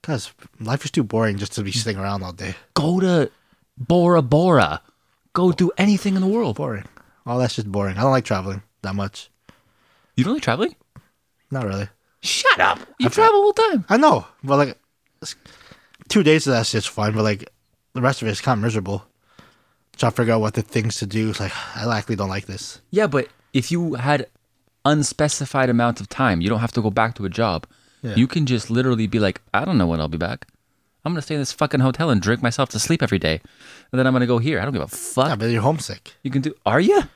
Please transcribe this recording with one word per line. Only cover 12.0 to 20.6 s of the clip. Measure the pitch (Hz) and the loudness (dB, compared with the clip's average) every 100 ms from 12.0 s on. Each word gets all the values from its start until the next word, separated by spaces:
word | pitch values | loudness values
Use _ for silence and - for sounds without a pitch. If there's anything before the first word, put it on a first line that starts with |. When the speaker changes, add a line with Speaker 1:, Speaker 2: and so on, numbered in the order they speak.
| _ _ | _ _
Speaker 2:
Shut | - - 539 - | -6 0 2 4
up. | 95 - - _ | 2 0 -8 _
You | 254 | -2
Speaker 1:
I've | |
Speaker 2:
travel | - 453 415 | 4 6 6
all | 403 | 4
the | 403 | 4
time. | 440 294 - | 2 2 2
Speaker 1:
I | 220 | 4
know, | 302 143 - _ | 4 4 -2 _
but, | 135 139 | 0 2
like, | 143 - _ _ _ _ | 2 -2 _ _ _ _
s-, | - - - - - - _ _ - | -16 -16 -20 -20 -20 -20 _ _ 0
two | 220 | 4
days | 156 156 139 | 6 4 4
of | |
that | 120 110 | 0 0
shit's | 113 - | -2 -4
fun, | - 107 | -4 -2
but, | 110 | 0
like, | 107 104 - _ _ _ _ | 0 0 -8 _ _ _ _
the | 127 | 0
rest | 127 131 | 0 0
of | 113 | -4
it | |
is | 101 | -4
kinda | - 120 | -2 0
miserable. | 113 110 95 101 - _ _ - _ _ _ _ _ - | 0 -2 -4 -8 -8 _ _ -20 _ _ _ _ _ -2
Trying | 120 | -2
to | - | 0
figure | 117 | 0
out | 113 | 2
what | 107 | 0
the | 117 | -4